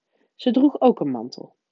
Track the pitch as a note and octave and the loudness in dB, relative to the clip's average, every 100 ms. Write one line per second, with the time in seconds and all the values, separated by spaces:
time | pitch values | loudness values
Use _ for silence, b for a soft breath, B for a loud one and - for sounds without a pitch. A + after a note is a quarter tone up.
0 | _ _ _ _ - A#3 C#4+ - B3+ - | _ _ _ _ -2 2 2 4 2 2
1 | D3 B2 A2+ - - _ _ | -2 -6 -8 -14 -20 _ _